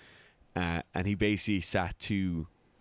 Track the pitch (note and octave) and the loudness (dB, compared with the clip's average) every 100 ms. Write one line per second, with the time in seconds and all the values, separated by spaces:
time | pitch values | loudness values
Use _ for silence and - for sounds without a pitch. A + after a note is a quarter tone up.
0 | - - - _ _ F2+ F2 E2+ - F#2 | -20 -20 -20 _ _ -2 0 -2 -4 -2
1 | F#2+ G2+ G#2+ G#2 - G2 - G2 F2 - | 0 2 2 2 2 0 0 0 -2 -4
2 | - G2 F#2 E2 D#2+ _ _ _ | -2 0 0 -2 -6 _ _ _